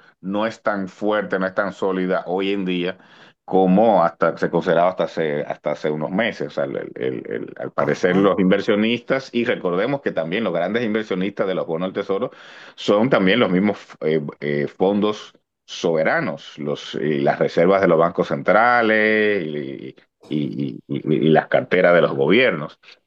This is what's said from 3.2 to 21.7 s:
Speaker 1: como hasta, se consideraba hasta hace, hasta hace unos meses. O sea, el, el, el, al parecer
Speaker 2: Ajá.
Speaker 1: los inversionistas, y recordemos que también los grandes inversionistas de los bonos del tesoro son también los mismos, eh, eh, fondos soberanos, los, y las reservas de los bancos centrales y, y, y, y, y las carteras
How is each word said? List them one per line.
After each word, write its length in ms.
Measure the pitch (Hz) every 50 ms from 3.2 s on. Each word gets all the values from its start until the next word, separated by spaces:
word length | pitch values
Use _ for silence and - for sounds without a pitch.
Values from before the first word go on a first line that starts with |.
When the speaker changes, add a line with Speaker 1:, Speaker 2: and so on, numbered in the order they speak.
| - - _ _ _
Speaker 1:
como 600 | - 95 95 95 92 92 104 113 117 104 90 85
hasta, 320 | 82 - - 90 82 80 -
se 100 | 92 85
consideraba 420 | - 85 78 90 82 82 87 92
hasta 140 | - - 85
hace, 380 | - - - 82 78 73 73
hasta 300 | 71 - - - - 76
hace 180 | 73 - - 78
unos 200 | 76 78 76 -
meses. 340 | 92 101 117 107 87 - 73 71
O 20 |
sea, 140 | - 76 71
el, 120 | 69 55 50 50 - -
el, 280 | - 62 65 64 58 - -
el, 260 | 55 57 - - - -
al 140 | 62 -
parecer 420 | - - 71 71 71 - - 90 90
Speaker 2:
Ajá. 20 |
Speaker 1:
los 220 | 95 101 98 87 98
inversionistas, 920 | 95 92 101 98 - 117 104 104 107 113 120 117 - - 135 135 - - -
y 100 | 120 113
recordemos 560 | 120 104 87 87 90 87 92 107 135 143 139
que 120 | - 104
también 320 | - 87 80 82 90 113 113
los 80 | 92
grandes 320 | 85 85 85 95 107 120 123
inversionistas 640 | 107 107 110 107 - 101 90 92 107 - - 107 95
de 60 | 90
los 100 | 80 71
bonos 220 | 85 82 82 92 92
del 100 | 85 104 95
tesoro 260 | - 95 98 123 135 - - - - - - - - -
son 340 | - - - 101 104 117 135
también 300 | 143 113 95 92 104 123
los 100 | 117 92
mismos, 280 | 90 92 101 104 101 - - - - -
eh, 180 | - 78 78 78 73 71 - -
eh, 280 | 71 73 73 71 71 69
fondos 680 | - - 92 98 104 104 104 104 107 - - - _ _ _ _ _ _ _
soberanos, 920 | - - - - 85 82 78 80 107 143 170 151 95 73 - - - - 78
los, 360 | 73 73 71 - - - -
y 260 | - - 76 76 69
las 200 | 69 73 - -
reservas 400 | 76 71 - 85 85 92 98 95
de 80 | - 90
los 100 | 82 80
bancos 300 | 82 87 - - 90 -
centrales 1160 | 80 71 69 92 92 107 117 123 123 120 113 110 110 107 107 107 107 107 107 104 104 98 80
y, 520 | 78 73 73 67 67 67 - - 65 - _ _ _ _ _ - -
y, 500 | 76 76 73 64 - 67 71 65 55 -
y, 20 | - -
y, 260 | 71 - - 73 78
y 140 | - 71 80
las 200 | 78 76 - -
carteras 460 | - - - -